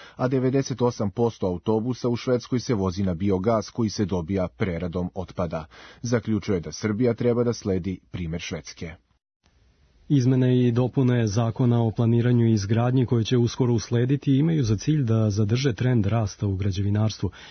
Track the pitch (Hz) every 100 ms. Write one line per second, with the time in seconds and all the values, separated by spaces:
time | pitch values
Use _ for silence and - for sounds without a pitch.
0 | - - 127 131 127 135 139 123 123 -
1 | 104 - 117 - 95 87 - 110 117 123
2 | 123 117 - 123 - 127 - 113 95 90
3 | 95 85 101 92 101 110 - - 110 -
4 | 95 92 80 98 90 - 101 82 87 87
5 | 90 - 87 - 87 80 80 - - -
6 | 117 120 110 107 - 92 78 - 107 104
7 | 123 110 120 117 120 113 104 95 90 90
8 | _ 92 82 82 - 80 - - 82 -
9 | _ _ _ _ _ _ _ _ _ _
10 | - 143 123 131 127 127 123 117 127 143
11 | 127 123 113 101 113 - 135 120 117 107
12 | 117 117 120 120 113 110 98 110 120 131
13 | 117 117 107 127 120 - 123 117 - 120
14 | 127 143 - 135 160 156 113 107 - 156
15 | 117 113 107 101 104 123 139 101 123 123
16 | 101 113 104 - 104 95 98 92 101 104
17 | 107 - 95 - -